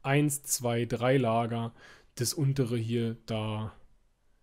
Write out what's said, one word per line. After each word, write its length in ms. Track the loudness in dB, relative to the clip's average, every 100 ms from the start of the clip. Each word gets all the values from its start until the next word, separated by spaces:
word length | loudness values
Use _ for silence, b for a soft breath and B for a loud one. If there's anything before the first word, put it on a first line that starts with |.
Eins, 400 | 2 2 2 0
zwei, 420 | -4 -2 0 0
drei 320 | 0 0 2 4
Lager. 560 | 4 2 0 -4 -6 B B B B
Das 220 | -6 -4
untere 420 | 0 0 2 0 0
hier, 400 | 0 -2 -2 -6
da 480 | -6 -4 -4 -4 -8 -12 -20 _ _ _ _ _